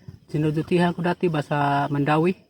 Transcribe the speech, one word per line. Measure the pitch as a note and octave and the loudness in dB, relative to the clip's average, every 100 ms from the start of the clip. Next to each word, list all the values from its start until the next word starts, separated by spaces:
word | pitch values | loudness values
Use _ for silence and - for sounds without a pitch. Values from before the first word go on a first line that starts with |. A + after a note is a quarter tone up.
| - - _ | -20 -20 _
sinudutihan | D3 D#3 D#3 D3+ F3+ F3 | -2 0 -2 0 2 2
ko | F3 | 0
dati | F3 F3 F3+ | -2 0 0
ba | D#3 | -2
sa | - D3 C#3+ C#3+ C#3+ | -2 0 0 0 0
Mandawi | C#3+ C#3+ D#3 F3 G3 _ | 0 2 2 2 -2 _